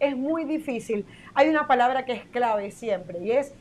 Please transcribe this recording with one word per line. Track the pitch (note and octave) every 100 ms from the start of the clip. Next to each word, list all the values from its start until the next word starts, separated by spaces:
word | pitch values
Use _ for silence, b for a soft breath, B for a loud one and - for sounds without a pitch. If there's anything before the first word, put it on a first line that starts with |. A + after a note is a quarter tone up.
es | C#4+ B3+
muy | C#4 E4
difícil. | D4 D#4 D4 A#3 - G#3 F#3+ B B
Hay | - D4
una | D#4 D4
palabra | B3+ A#3+ C4
que | B3+
es | A3
clave | - B3 A#3+ G#3+ G3+
siempre, | - A3+ F#3 F3 F3
y | G3
es | B3+ C#4 -